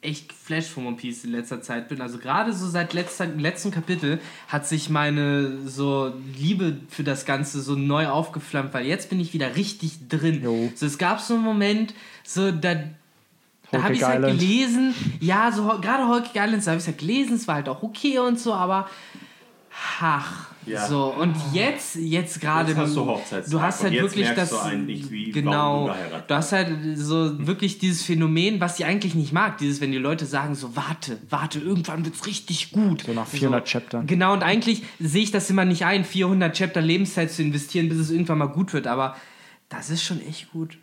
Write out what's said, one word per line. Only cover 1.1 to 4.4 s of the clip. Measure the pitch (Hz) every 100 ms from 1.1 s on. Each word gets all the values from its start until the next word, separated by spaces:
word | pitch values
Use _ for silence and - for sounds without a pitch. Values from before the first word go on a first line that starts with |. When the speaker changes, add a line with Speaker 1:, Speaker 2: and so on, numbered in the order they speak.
| 117 120
Speaker 1:
in |
letzter | 120 120 123
Zeit | - 120 117
bin. | 139
Also | 123 120
gerade | 127 156 220
so | 190 185
seit | 170 170
letzter, | 170 175 - 175
letzten | 151 151 - 202
Kapitel | 180 160 180 147 160 - -